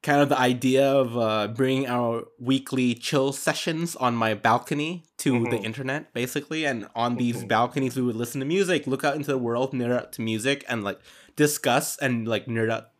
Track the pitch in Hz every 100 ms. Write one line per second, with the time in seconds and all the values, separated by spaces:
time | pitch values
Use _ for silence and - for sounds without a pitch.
0 | - 143 139 131 127 123 127 131 139 139
1 | 123 120 110 107 104 110 131 135 131 123
2 | 117 117 - _ 123 135 135 135 123 117
3 | - 147 135 139 - 147 - 160 170 -
4 | 123 117 113 104 117 123 - 147 156 175
5 | _ - 143 123 117 120 110 110 131 143
6 | 156 120 123 151 147 160 147 120 101 113
7 | 120 123 120 113 95 110 120 143 131 131
8 | 123 110 120 143 135 185 185 165 - 135
9 | 151 151 143 131 120 117 135 131 120 123
10 | - - 113 110 123 139 - 120 101 -
11 | - - - - 147 147 127 127 - -
12 | 135 120 113 107 123 113 110 113 -